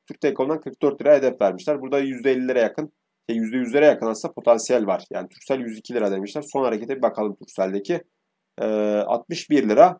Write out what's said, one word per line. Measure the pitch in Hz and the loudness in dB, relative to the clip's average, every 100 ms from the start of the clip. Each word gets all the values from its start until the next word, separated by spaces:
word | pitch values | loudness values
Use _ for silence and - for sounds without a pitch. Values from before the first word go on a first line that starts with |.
| - | -20
Türk | - | -4
Telekom'dan | 151 135 135 156 | -2 -2 -2 -4
kırk | 147 127 | -8 -4
dört | 147 139 | -2 0
lira | 143 147 | 4 6
hedef | 131 123 | 4 0
vermişler. | 98 92 - 143 | -2 -2 -4 -6
Burada | 131 139 | -2 -2
yüzde | 139 127 123 | -2 -2 0
elli | 131 127 | 0 0
lira | 127 | 0
yakın, | 110 - 101 _ _ _ - | 0 -2 -10 _ _ _ -6
şey, | 117 | -4
yüzde | 110 127 | -4 -4
yüz | 123 | -2
lira | 135 151 | 4 4
yakın | 117 117 | 4 0
aslında | 110 - | -4 -8
potansiyel | - - 117 - 123 101 | -2 2 2 2 0 0
var. | 90 - | -2 -4
Yani | 92 92 | -10 -10
Turkcell | - - 135 | -12 -6 -6
yüz | 117 110 | -6 -12
iki | - | -8
lira | 120 104 | -4 -2
demişler. | 95 101 156 | -2 -6 -10
Son | 147 139 | -8 -2
harekete | 127 110 113 135 | -2 -2 -6 -2
bir | |
bakalım | 117 107 107 98 | -2 -2 -6 -6
Turkcell'deki. | - - 95 98 98 170 - _ _ _ _ - | -10 -4 -4 -4 -4 -6 -8 _ _ _ _ -8
E, | 107 107 107 104 101 | -4 -2 0 0 0
altmış | 123 - 170 - | -4 -4 -10 0
bir | 147 117 | 2 4
lira | 107 175 175 | 6 6 6